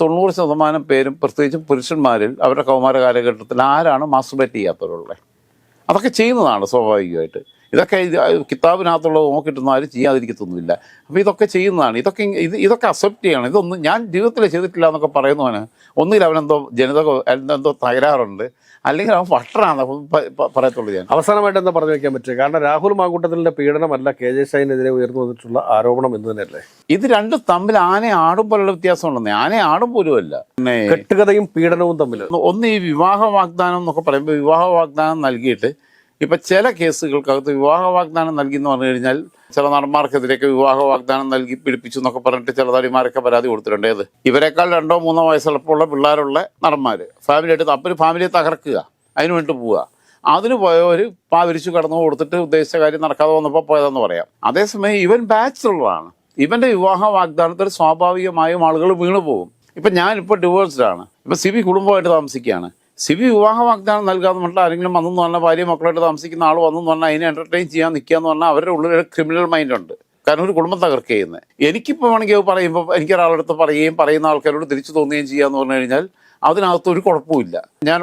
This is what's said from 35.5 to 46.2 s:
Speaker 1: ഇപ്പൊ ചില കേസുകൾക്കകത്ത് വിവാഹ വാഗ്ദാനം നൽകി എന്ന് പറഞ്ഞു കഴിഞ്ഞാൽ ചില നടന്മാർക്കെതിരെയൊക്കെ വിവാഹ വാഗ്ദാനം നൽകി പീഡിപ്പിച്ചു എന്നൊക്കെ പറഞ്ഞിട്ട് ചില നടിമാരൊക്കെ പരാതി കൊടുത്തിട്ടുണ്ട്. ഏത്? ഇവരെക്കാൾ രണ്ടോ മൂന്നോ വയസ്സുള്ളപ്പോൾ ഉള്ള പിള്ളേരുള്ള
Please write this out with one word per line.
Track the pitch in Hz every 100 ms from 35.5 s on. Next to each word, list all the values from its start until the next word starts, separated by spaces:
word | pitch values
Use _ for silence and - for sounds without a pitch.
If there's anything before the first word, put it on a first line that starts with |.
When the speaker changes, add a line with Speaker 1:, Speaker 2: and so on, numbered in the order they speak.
| 113 120 151 _ _ _ -
Speaker 1:
ഇപ്പൊ | 147 170 -
ചില | 190 240 170
കേസുകൾക്കകത്ത് | 165 - 156 143 139 135 139 139
വിവാഹ | 143 165 185
വാഗ്ദാനം | 180 165 165 160 151
നൽകി | 139 143
എന്ന് | 143
പറഞ്ഞു | 131 131
കഴിഞ്ഞാൽ | 127 127 139 - _ _ -
ചില | 143 143
നടന്മാർക്കെതിരെയൊക്കെ | 139 147 143 139 127 127 139 131
വിവാഹ | 135 135 139
വാഗ്ദാനം | 131 123 135 135
നൽകി | 131 123 131
പീഡിപ്പിച്ചു | 143 123 117 131
എന്നൊക്കെ | 127 123 127
പറഞ്ഞിട്ട് | 123 120 127
ചില | 127 127
നടിമാരൊക്കെ | 127 131 123 135 123
പരാതി | 120 123
കൊടുത്തിട്ടുണ്ട്. | 107 - 104 110
ഏത്? | 107 98 _ 131
ഇവരെക്കാൾ | 131 156 147 175 170
രണ്ടോ | 156 175 165
മൂന്നോ | 160 160
വയസ്സുള്ളപ്പോൾ | 151 156 143 156 151
ഉള്ള | 160
പിള്ളേരുള്ള | 143 147 151